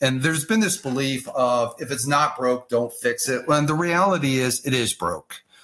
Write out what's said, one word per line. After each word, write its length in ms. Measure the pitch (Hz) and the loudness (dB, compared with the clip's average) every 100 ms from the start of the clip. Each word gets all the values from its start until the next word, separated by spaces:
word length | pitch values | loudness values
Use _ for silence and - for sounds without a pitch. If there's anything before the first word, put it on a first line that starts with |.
And 220 | 131 131 | -2 0
there's 220 | 147 160 | 0 -2
been 160 | 147 220 | 0 2
this 160 | 202 - | 2 -2
belief 520 | 135 127 135 131 - | -4 -2 -2 -4 -4
of, 460 | 139 123 123 117 - | 0 2 2 -2 -6
"If 140 | 131 | -8
it's 140 | 131 131 | -4 0
not 300 | 143 151 - | 2 2 0
broke, 320 | 127 123 - | 0 0 0
don't 240 | 117 120 | 0 0
fix 360 | - 123 120 - | -2 -2 0 -2
it." 180 | 127 139 | -2 2
And 200 | 147 147 | 2 2
the 60 | |
reality 640 | 156 175 170 196 175 139 131 | 0 0 2 2 2 2 2
is 260 | 127 120 | 2 0
it 100 | 139 | 0
is 180 | 127 113 | 0 0
broke. 480 | - 85 82 - - _ _ | -2 -4 -6 -10 -20 _ _